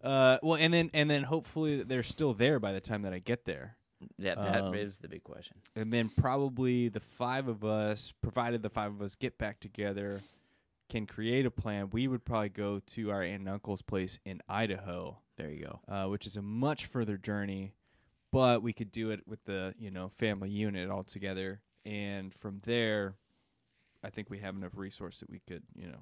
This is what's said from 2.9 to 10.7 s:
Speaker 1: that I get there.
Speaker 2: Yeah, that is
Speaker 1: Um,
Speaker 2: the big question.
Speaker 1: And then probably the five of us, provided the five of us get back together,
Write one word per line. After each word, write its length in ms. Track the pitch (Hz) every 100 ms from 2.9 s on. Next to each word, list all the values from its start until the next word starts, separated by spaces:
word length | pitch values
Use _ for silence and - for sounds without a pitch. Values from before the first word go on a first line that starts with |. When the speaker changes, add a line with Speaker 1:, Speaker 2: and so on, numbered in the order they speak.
| 107
Speaker 1:
that 100 | 101
I 60 | 92
get 260 | 90 120 -
there. 300 | 73 65 - _ _ - -
Speaker 2:
Yeah, 180 | 95 90
that 380 | 101 104 98 98
is 200 | 104 95
Speaker 1:
Um, 40 |
Speaker 2:
the 60 | -
big 140 | 82
question. 340 | - - - - - -
Speaker 1:
And 160 | 110
then 160 | 120 113
probably 800 | - 131 135 139 123 127 123 120
the 140 | 107
five 460 | - - 123 131 135
of 160 | 110 107
us, 480 | 107 107 107 - -
provided 420 | 117 117 120 120
the 60 | 107
five 220 | 113 104
of 100 | 101
us 140 | 101 -
get 220 | 131 -
back 220 | 107 107
together, 600 | 107 - 101 98 101 98 98 - _ _ _